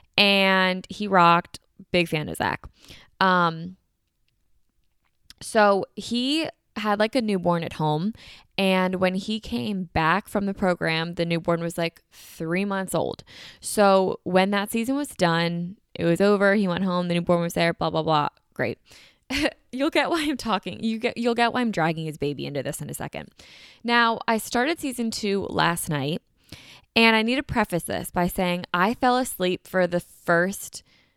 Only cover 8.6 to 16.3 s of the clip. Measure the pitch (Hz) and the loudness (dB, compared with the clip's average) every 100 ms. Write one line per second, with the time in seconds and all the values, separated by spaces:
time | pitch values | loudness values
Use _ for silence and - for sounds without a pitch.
8.6 | 190 185 185 185 185 185 202 220 - 233 | 2 2 2 0 0 0 -4 -6 -6 -6
9.6 | 240 196 180 - 160 180 - 208 196 196 | -4 -4 -4 -2 2 0 0 -4 -4 -2
10.6 | 190 175 165 160 170 175 170 165 165 170 | 0 0 0 -2 -2 -4 -2 0 0 -2
11.6 | 170 165 165 - _ - - - 160 175 | -2 -4 -4 -6 _ -20 -20 -10 -4 -2
12.6 | 202 196 190 170 65 - - - - - | -2 -4 -2 -2 -2 -6 -14 -20 -20 -16
13.6 | - - 202 190 185 - - 180 190 202 | -4 4 6 6 4 -2 0 2 2 0
14.6 | 202 233 226 269 285 - 175 165 170 170 | -2 -2 -2 -2 -4 0 2 2 0 -2
15.6 | 175 196 _ - 170 170 202 | -6 -10 _ -4 0 4 4